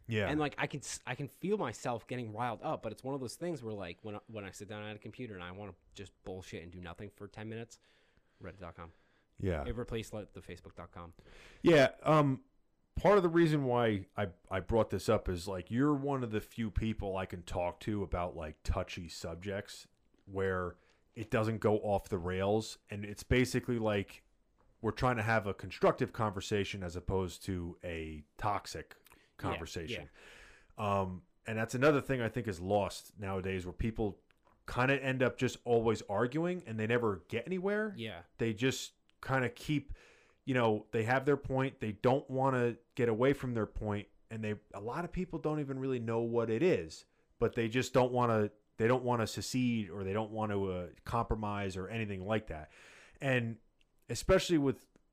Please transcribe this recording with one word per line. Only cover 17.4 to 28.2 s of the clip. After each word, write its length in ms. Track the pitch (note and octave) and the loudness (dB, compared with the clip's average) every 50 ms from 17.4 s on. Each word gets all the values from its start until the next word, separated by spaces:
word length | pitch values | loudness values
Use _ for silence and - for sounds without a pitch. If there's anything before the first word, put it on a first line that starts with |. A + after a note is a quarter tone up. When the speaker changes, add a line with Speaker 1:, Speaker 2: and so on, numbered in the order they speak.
Speaker 1:
talk 380 | E2+ - - F#2 F2 F2 - - | -8 -6 -2 -2 -2 -2 -4 -4
to 240 | - A2+ G#2+ G#2 F#2+ | -4 -4 -2 -2 -2
about, 320 | - - F2+ F2 F2+ - | -2 -2 -2 -2 -2 -4
like, 180 | E2 D#2 D#2+ - _ | -6 -8 -10 -10 _
touchy 460 | - - - G2 F2+ - - - E2+ D#2+ | -2 -2 0 0 -2 -4 -6 -10 -10 -12
subjects 800 | - - - F2 E2 E2+ F#2 G2+ F#2+ G2+ - - - - - _ _ _ _ _ _ _ - | -12 -10 -10 -8 -8 -8 -6 -6 -6 -6 -6 -8 -14 -18 -20 _ _ _ _ _ _ _ -14
where 500 | G2+ G2 F#2+ F#2+ F#2+ F#2 F2+ F2+ F2 F2 _ _ _ _ _ _ _ - | -6 -2 0 0 2 2 0 -2 -4 -6 _ _ _ _ _ _ _ -10
it 140 | A#2 G#2+ - | -10 -6 -2
doesn't 300 | - A2 A2 A2+ A2+ G2+ | 0 0 2 0 0 2
go 180 | - A2 G#2+ G#2+ | 2 4 4 2
off 300 | - G#2+ G2+ F#2+ - - | 2 2 0 0 0 -2
the 100 | G#2+ F2+ | -4 -4
rails. 580 | E2+ F2+ F#2 F#2+ F#2+ G2+ G#2+ A2 A2 - - - _ - | -2 -2 -2 0 2 2 2 2 0 -2 -10 -14 _ -10
And 140 | G#2 G2+ G#2 | -10 -8 -8
it's 180 | G#2 G#2 - | -8 -10 -6
basically 560 | - - B2 B2+ B2+ B2 - B2 - - B2 A#2 | 0 2 4 4 4 4 0 -2 0 0 -2 0
like 460 | A2 G#2+ G#2 G2+ G2 - - - _ _ _ _ _ _ _ _ _ _ _ - | 2 2 2 2 0 -2 -8 -20 _ _ _ _ _ _ _ _ _ _ _ -4
we're 80 | - A2 | -2 -2
trying 260 | G#2 - C3+ B2+ B2 | 0 2 2 2 2
to 60 | A2+ | 2
have 240 | G#2 A2+ A2+ A2 G2 | 2 2 2 2 2
a 80 | G2+ F#2+ | 0 -4
constructive 580 | - - F#2 - - G3 F3+ - - B2+ G2 | -6 -8 -12 -2 2 4 4 4 4 0 -2
conversation 680 | - - A2+ G#2+ F#2 G2 - - G#2+ G2+ G2 - - G2 | -2 -2 -2 -2 -2 -4 -4 -2 0 0 0 -2 -4 -6
as 140 | F#2 F2 E2 | -6 -6 -8
opposed 480 | F2+ - - G2 F#2+ F#2 F2 - - - | -6 -4 -2 0 0 0 -2 -6 -8 -6
to 320 | - F#2+ F2+ E2+ E2+ E2+ - - | -4 -4 -4 -4 -6 -8 -8 -10
a 400 | F2+ E2 E2 D#2+ D#2 D#2 D2+ | -8 -6 -6 -8 -8 -10 -12